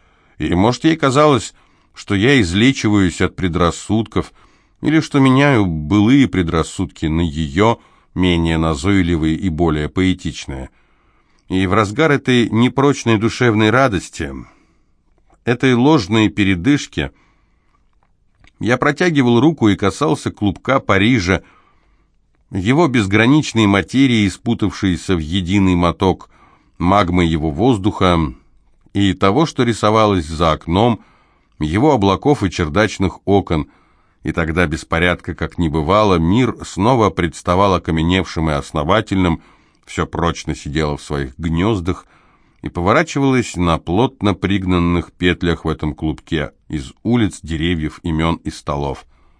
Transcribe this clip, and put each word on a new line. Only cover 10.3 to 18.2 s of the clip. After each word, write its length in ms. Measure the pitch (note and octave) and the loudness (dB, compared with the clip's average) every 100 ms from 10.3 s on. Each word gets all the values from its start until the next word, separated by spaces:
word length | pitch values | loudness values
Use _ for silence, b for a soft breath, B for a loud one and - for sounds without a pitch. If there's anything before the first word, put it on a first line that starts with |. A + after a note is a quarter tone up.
| - - C2 - _ _ _ _ _ _ _ - | -12 -12 -12 -14 _ _ _ _ _ _ _ -6
И 180 | F#2 F#2+ | -2 0
в 80 | |
разгар 380 | G2+ G2+ G#2+ D#3+ | 0 0 0 0
этой 380 | C#3 - B2 A2+ | 0 2 0 2
непрочной 680 | A2 B2 - C#3+ C3+ A#2 A2 | 2 0 2 0 0 0 0
душевной 540 | A2 - B2 G#2+ G#2+ | 0 0 0 2 2
радости, 600 | B2 C3 F2+ - - D2 C2 A#1 b b b b _ _ _ _ _ | 4 2 -2 -6 -10 -10 -12 -18 b b b b _ _ _ _ _
этой 300 | - B2 C3+ | -4 0 2
ложной 560 | A#2 C3+ D#3 F#2 A2 G#2 | 4 4 2 2 2 2
передышки, 800 | G#2+ G2 F2+ G#2 C#3+ - - C#2 - _ _ _ _ _ _ _ _ _ _ | 2 0 0 0 -2 -2 -6 -6 -8 _ _ _ _ _ _ _ _ _ _